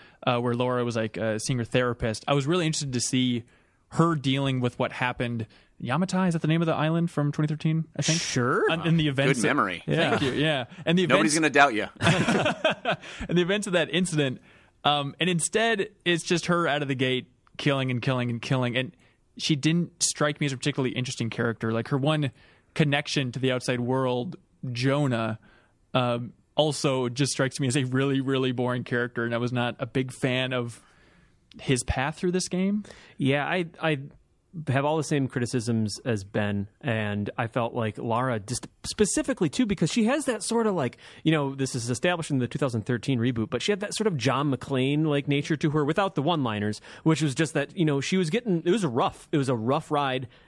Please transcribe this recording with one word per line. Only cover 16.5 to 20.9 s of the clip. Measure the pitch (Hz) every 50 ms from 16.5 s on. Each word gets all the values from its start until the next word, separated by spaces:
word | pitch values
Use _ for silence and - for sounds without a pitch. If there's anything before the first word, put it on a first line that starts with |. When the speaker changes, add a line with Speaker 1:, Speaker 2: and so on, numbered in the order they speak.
| 175 175 170 143
Speaker 1:
out | 139 151
of | 147 135
the | 139
gate | 123 131 127 131 127 - - _ _ _ _ _ -
killing | - 147 139 135 131 131
and | 127 120
killing | - 139 131 127 123 120
and | 117 117
killing. | - - 143 131 127 120 117
And | 127 127 - - _ _ _ _ _ _ _ _ -
she | - - 165
didn't | 135 127 151 165 175 170 - - -
strike | - - - - 147 151 147 -
me | 151 143
as | 135
a | 120
particularly | - 147 139 - 131 123